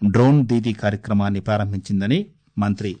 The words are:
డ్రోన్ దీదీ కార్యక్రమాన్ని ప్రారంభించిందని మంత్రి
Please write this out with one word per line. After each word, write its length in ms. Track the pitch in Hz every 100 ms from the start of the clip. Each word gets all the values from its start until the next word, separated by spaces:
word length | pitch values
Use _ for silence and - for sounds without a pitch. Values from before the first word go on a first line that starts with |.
| 104
డ్రోన్ 400 | 98 127 143 117
దీదీ 260 | 120 113
కార్యక్రమాన్ని 680 | 107 104 104 - 104 101 98
ప్రారంభించిందని 800 | 101 104 101 101 - 101 101 165 208 _ _ -
మంత్రి 380 | 104 98 104 87